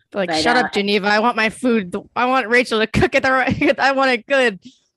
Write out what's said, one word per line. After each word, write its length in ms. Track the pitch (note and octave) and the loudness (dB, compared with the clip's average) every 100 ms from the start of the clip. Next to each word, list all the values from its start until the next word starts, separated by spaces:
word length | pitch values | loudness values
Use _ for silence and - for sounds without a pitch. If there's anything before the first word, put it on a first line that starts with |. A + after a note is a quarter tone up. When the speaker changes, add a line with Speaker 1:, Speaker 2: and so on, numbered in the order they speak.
| _ | _
Speaker 1:
Like, 160 | G#3 F3+ | -6 -2
Speaker 2:
But, 120 | D#3 | 0
Speaker 1:
"Shut 160 | D#3+ B3 | 2 2
Speaker 2:
uh, 40 | |
Speaker 1:
up, 120 | - | 0
Geneva! 340 | G3+ G3+ G3+ G3+ | -2 0 0 2
I 120 | G#3+ | 2
want 180 | A#3 A3+ | 2 0
my 120 | A3 | -2
food. 440 | - B3+ A3+ F3+ | -2 0 0 -2
th-, 100 | G3 - | -8 -8
I 120 | - B3 | -4 0
want 240 | C4 G#3+ | 0 0
Rachel 300 | A#3+ - A3 | 0 0 -2
to 60 | A3 | 0
cook 280 | - F4+ C4+ | 0 2 2
it 80 | |
the 80 | C4+ | 2
right, 480 | C4 B3 - C#4+ - | 0 0 0 0 2
<laughs> 0 | |
I 140 | C4 | 0
want 180 | C4+ C4+ | 2 0
it 140 | A#3+ B3 | -2 -2
good. 320 | C#4 A#3+ F#3 B3 _ _ | 0 0 -2 -14 _ _